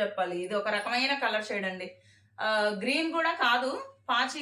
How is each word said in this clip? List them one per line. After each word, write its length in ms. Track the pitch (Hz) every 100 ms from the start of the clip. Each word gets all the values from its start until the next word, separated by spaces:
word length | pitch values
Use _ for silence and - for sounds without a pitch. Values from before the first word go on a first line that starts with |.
చెప్పాలి, 340 | 208 - 180 175
ఇది 120 | 180 208
ఒక 60 | 208
రకమైన 460 | 208 220 240 269 285
కలర్ 240 | 247 214 214
షేడ్ 160 | 208 190
అండి. 160 | 185 180 - - - _ - 220
ఆ, 40 | 214 208 202
గ్రీన్ 260 | 233 285 330 330
కూడా 140 | 330 339 240
కాదు, 260 | 240 262 302 - - -
పాచీ 280 | 240 262 294